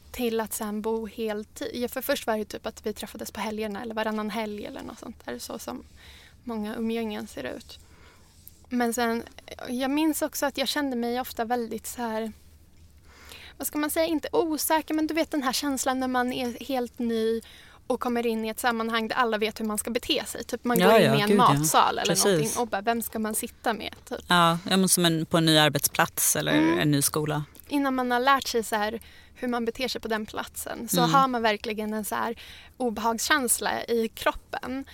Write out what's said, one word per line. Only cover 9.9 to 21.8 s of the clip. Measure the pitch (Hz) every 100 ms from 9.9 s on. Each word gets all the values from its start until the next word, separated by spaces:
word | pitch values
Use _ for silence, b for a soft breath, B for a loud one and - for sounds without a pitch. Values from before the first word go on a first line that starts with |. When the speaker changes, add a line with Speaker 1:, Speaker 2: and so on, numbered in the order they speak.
Speaker 1:
minns | 294 320 294
också | 302 - 285
att | 269
jag | 254
kände | 294 277 240
mig | 240 240
ofta | 247 -
väldigt | 226 247 226 226 -
så | -
här, | 233 220 220 - - - - - - - B B B B B B
vad | 277
ska | 302
man | 302
säga, | 339 330
inte | 311 -
osäker, | - 339 302 - 320 -
men | 311 311
du |
vet | 311 311
den | 311
här | 254
känslan | - 285 269 277 262
när | 254
man | 254 247
är | 262 247 233
helt | 233 262 247 -
ny | 240 226 220 226 B B B B -
och | 247
kommer | 247 240 233
in | 220
i | 220
ett | 220
sammanhang | 254 226 226 226 220
där | -
alla | 240 214
vet | 214 -
hur |
man | 220 214
ska | -
bete | 226 - 294 -
sig. | -
Typ | - 233
man | 240 208
Speaker 2:
Ja, | 185
Speaker 1:
går | 220
in | 156
Speaker 2:
ja, | 139
Speaker 1:
i |
en | 104
Speaker 2:
gud, | 214
ja. | 233
Speaker 1:
matsal | 143 156 254